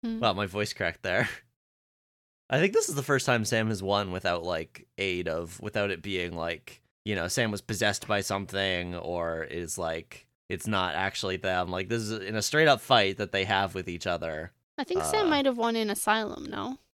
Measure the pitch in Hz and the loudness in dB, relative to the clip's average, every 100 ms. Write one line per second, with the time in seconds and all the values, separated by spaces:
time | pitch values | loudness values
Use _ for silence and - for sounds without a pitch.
0 | 233 226 117 95 101 95 104 - 90 85 | -4 0 2 2 0 0 -2 0 -2 -2
1 | 92 92 120 - _ _ _ _ _ _ | 0 2 0 -4 _ _ _ _ _ _
2 | _ _ _ _ _ 135 190 311 - 147 | _ _ _ _ _ 2 4 4 2 -2
3 | 135 139 - 120 107 113 110 104 95 101 | 2 2 4 2 4 2 2 0 2 2
4 | 98 90 95 87 85 82 82 - - - | 2 -2 0 0 0 -2 -4 -12 -20 -4
5 | 95 90 85 80 85 87 104 107 101 87 | -2 -2 -2 -4 -4 -8 -6 -2 -2 -2
6 | 101 95 87 85 82 82 - - _ _ | -4 -4 -4 -4 -4 -6 -10 -20 _ _
7 | - 101 87 - 117 101 - 104 104 98 | -4 -2 0 0 0 -2 -4 0 0 0
8 | - 101 98 98 95 95 98 90 87 87 | 0 -2 0 -2 -2 -2 0 0 -2 -6
9 | - 87 85 82 80 80 82 - 82 80 | -4 -2 -2 -4 -4 -6 -6 -4 -2 -4
10 | 82 - _ _ _ 95 - 101 92 78 | -8 -18 _ _ _ -6 -2 0 0 0
11 | 95 - 98 92 95 90 90 90 92 113 | -2 -2 -4 -2 0 0 0 -2 -2 -2
12 | 107 110 95 110 101 151 156 127 - 123 | -2 -6 -4 -2 0 4 6 4 6 6
13 | 98 95 101 98 95 98 95 92 90 87 | 6 2 0 0 2 2 2 -2 -6 -4
14 | 98 87 82 78 82 _ _ - 285 359 | -2 -2 -2 -6 -8 _ _ -10 -4 -2
15 | 78 427 381 302 277 240 233 226 220 202 | 0 2 4 4 2 2 0 2 0 0
16 | - 220 214 - - - - 269 _ | 2 2 0 -6 -8 -6 -6 -8 _